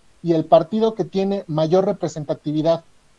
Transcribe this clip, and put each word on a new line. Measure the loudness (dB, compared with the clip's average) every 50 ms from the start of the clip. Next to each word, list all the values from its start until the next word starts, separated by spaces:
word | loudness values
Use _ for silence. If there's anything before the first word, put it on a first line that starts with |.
| _ _ _ _
y | -2 0 0
el | 0 2
partido | 4 4 4 4 2 0 0 0 0 0
que | -2 -6
tiene | -4 -4 -2 -2 -2 -2 -4 -6 -4
mayor | -2 -2 0 2 2 2 2
representatividad | 0 -2 -4 -6 -8 -8 -8 -8 -6 -8 -6 -6 -4 -4 -2 0 0 0 0 -4 _ _ _ _ _ _